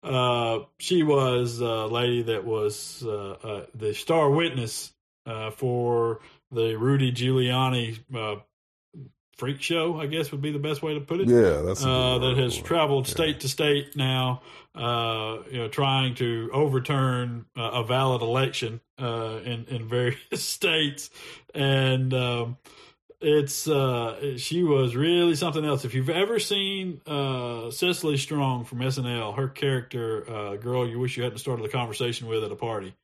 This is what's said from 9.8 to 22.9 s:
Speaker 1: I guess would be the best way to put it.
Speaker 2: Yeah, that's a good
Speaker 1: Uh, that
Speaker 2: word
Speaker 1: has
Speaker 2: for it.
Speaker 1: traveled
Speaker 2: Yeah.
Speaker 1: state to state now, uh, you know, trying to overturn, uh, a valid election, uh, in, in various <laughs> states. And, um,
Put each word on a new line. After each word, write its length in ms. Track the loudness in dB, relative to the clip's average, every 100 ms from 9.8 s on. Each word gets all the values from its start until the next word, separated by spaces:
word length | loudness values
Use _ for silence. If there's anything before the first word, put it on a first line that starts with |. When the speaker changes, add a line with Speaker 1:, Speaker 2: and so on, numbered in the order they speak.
| 0 -2
Speaker 1:
I 60 | -4
guess 260 | -2 -4
would 100 | -4
be 100 | -4
the 60 | -2
best 240 | -4 -4
way 120 | -4
to 60 | -6
put 200 | -4 0
it. 80 | 6
Speaker 2:
Yeah, 340 | 8 8 4
that's 200 | 0 0
a 20 |
good 60 | 0
Speaker 1:
Uh, 280 | 2 2 2
that 80 | 2
Speaker 2:
word 100 | 2
Speaker 1:
has 180 | 0 -2
Speaker 2:
for 80 |
it. 20 | 0
Speaker 1:
traveled 400 | 2 4 2 0
Speaker 2:
Yeah. 60 |
Speaker 1:
state 260 | 0 0 0
to 80 | -4
state 480 | 0 2 2 0 -2
now, 460 | 0 2 0 -2 -6 -20 -20
uh, 640 | -6 -2 0 0 -2 -4 -8 -8
you 80 | -6
know, 100 | -6
trying 460 | 0 2 2 2 0
to 340 | -2 -2 -2
overturn, 960 | 0 2 2 0 2 2 2 -2 -6 -10 -8
uh, 140 | -4
a 100 | -2
valid 380 | 0 2 2 2
election, 580 | 0 2 0 -2 -6 -8 _ -10
uh, 420 | -6 -4 -4 -6
in, 220 | -8 -8 -8
in 220 | -8 -2
various 300 | 0 0 -2 -6
<laughs> 60 | -6
states. 680 | -6 -2 0 2 0 -4 -14 -16 -18 -20 _
And, 580 | -2 2 4 4 2 2
um, 420 | 0 0 -2 -4 -6 -14 -20 -20